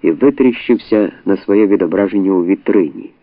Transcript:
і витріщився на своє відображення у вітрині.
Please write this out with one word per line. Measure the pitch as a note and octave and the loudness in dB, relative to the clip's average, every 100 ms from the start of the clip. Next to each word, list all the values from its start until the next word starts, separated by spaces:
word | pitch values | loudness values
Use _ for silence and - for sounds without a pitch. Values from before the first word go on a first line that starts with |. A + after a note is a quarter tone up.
і | F2+ | -2
витріщився | E2 C3 C#3 B2+ A#2+ - A#2 - A2 G2+ - - | 0 0 2 0 0 -2 -2 0 -2 -2 -4 -4
на | F#2+ | -4
своє | - G2+ G#2 | 0 2 2
відображення | G2 F2+ F#2+ G2+ G2+ F#2+ | 2 0 0 0 0 0
у | F#2+ F2 | 0 0
вітрині. | G2 - G2+ E2 C2 - _ | -2 0 0 0 -4 -18 _